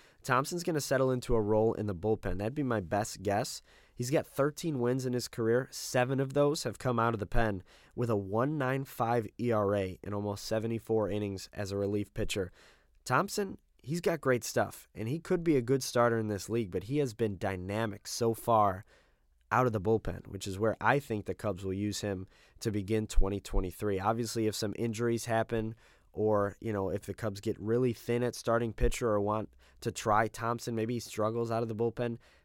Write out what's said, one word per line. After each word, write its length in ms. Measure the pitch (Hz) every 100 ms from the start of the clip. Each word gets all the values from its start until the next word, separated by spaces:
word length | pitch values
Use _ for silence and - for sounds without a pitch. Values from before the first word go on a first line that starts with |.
| - _
Thompson's 400 | - 127 139 175
gonna 180 | 175 151
settle 300 | - 135 131
into 240 | 127 -
a 60 | 117
role 320 | 104 107 113
in 120 | - 104
the 80 |
bullpen. 440 | 87 107 107 98 90
That'd 160 | 107
be 80 | 151
my 180 | 131 110
best 420 | 82 104 110 -
guess. 400 | 98 101 135 - - - _
He's 160 | - 123
got 180 | 151 -
thirteen 500 | - 147 143 165 135
wins 280 | 120 131 127
in 60 |
his 140 | 123 -
career. 400 | - 113 123 135
Seven 480 | - - 127 123 135
of 140 | 135
those 280 | 139 147 165
have 160 | 120 -
come 220 | 127 117
out 140 | 117
of 60 | 110
the 60 | 101
pen 380 | 117 113 95 - - - -
with 140 | 120
a 60 | 104
one 400 | 95 107 139 156
nine 280 | 127 135
five 420 | 135 - 113 120 104 -
E 100 | 120
R 240 | 107 101
A 240 | 101 95 -
in 100 | -
almost 300 | 104 104 101
seventy-four 640 | - 110 113 113 - 110 104
innings 380 | 104 104 95 -
as 200 | - 98
a 40 | 101
relief 380 | 101 104 101
pitcher. 380 | - 104 104 90 - - _ _ _
Thompson, 540 | - 131 196 - 196 - _ _
he's 180 | - 170
got 200 | 180 165
great 240 | 135 123
stuff, 440 | - 120 98 - -
and 140 | - 110
he 100 | 165
could 240 | - 185
be 140 | 170 139
a 60 |
good 200 | 117 135
starter 340 | - 120 120 113
in 120 | 107
this 200 | 101 -
league, 220 | 117 98
but 140 | 92
he 140 | 101 147
has 140 | 135
been 260 | 110 113 95
dynamic 680 | 101 92 92 107 113 101 -
so 280 | - 117
far 500 | 110 - 113 101 92 - _ _ _ _ _ -
out 160 | 117 127
of 60 |
the 80 | 107
bullpen, 480 | 98 110 - 90 -
which 180 | 95 101
is 140 | 95
where 160 | 110 -
I 200 | 107 139
think 240 | - 107
the 100 | 95
Cubs 300 | 92 107 92
will 100 | 98
use 280 | 98 104 98
him 260 | 104 95 95 - _ -
to 100 | 117
begin 380 | 104 95 110 107
twenty 320 | - 98 101
twenty-three. 580 | - 107 92 - 107 95
Obviously, 480 | 104 113 113 117 107
if 80 |
some 200 | - 107 -
injuries 460 | 117 110 120 117
happen, 500 | 123 113 110 113 110 113 - _ _
or, 420 | - 107 104 101 -
you 120 | 113
know, 180 | 101 95
if 120 | 98
the 120 | -
Cubs 260 | - 110 101
get 180 | 113 -
really 360 | 107 120 127
thin 280 | 113 - 120
at 140 | 123 -
starting 360 | 120 117 117
pitcher 360 | - 120 - 120
or 120 | 104
want 280 | 101 107 - _ _ -
to 120 | 117
try 340 | - 113 107 113
Thompson, 480 | - 117 117 -
maybe 200 | 113 113
he 60 | 120
struggles 520 | - - 107 117 117
out 100 | 113
of 60 | 117
the 60 |
bullpen, 440 | 107 117 120 120 117 - _